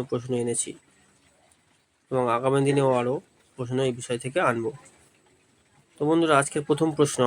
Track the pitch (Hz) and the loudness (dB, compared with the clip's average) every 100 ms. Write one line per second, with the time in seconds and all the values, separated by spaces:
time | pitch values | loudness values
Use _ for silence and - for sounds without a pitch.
0 | 127 127 123 120 120 113 - - _ _ | -2 -6 -4 -4 -2 -4 -6 -10 _ _
1 | _ _ _ _ _ _ _ _ _ _ | _ _ _ _ _ _ _ _ _ _
2 | - 131 123 120 131 139 139 139 135 123 | -6 -2 0 0 2 2 2 2 2 2
3 | 123 156 - _ _ - 120 127 131 123 | 0 -4 -8 _ _ -12 -6 -2 -2 -4
4 | - 120 127 180 147 117 143 - - _ | -6 -8 -4 0 0 0 -4 -8 -20 _
5 | _ _ _ _ _ _ _ _ _ - | _ _ _ _ _ _ _ _ _ -4
6 | 151 165 160 139 135 151 147 147 160 147 | 0 2 4 4 2 -4 -2 0 0 0
7 | 143 - | 0 2